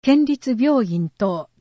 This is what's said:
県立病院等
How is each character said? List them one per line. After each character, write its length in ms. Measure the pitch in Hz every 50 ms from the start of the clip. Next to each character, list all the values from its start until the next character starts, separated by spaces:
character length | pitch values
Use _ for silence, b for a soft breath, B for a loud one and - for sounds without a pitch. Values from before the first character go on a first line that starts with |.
県 220 | - 262 277 294 302
立 320 | 277 294 262 - 262 254 214
病 280 | 254 294 294 269 226
院 220 | 180 170 170 170 160
等 400 | _ _ 202 196 180 165 147 _ _ _